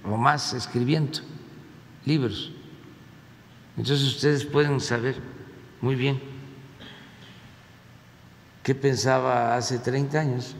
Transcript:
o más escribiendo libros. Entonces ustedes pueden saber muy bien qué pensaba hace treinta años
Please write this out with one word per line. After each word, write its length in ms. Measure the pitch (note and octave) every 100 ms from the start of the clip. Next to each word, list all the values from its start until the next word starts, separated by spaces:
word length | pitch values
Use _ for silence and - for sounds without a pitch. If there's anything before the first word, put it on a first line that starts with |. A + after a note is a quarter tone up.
o 140 | G2 A2
más 360 | B2+ D3 -
escribiendo 640 | B2 - B2 B2 D#3 C#3 - - - - - - - - - -
libros. 460 | D#3 B2 F2+ - - - - - - - - - - - - - -
Entonces 280 | A2+ C#3+ C#3
ustedes 400 | A2+ D3 C#3+ C#3+
pueden 360 | C#3+ D3 C3+
saber 340 | - A#2+ B2 C3 - - - - - -
muy 160 | B2+ C3
bien 240 | C3+ C3+ - - - - - - - - - - - - - - - - - - - - - - - -
qué 120 | - C3+
pensaba 800 | C#3 B2 B2+ C3 B2+ B2 A#2 A#2+
hace 240 | A#2+ B2+
treinta 400 | B2 C3 C#3 D3+
años 360 | D3+ B2 A#2+ -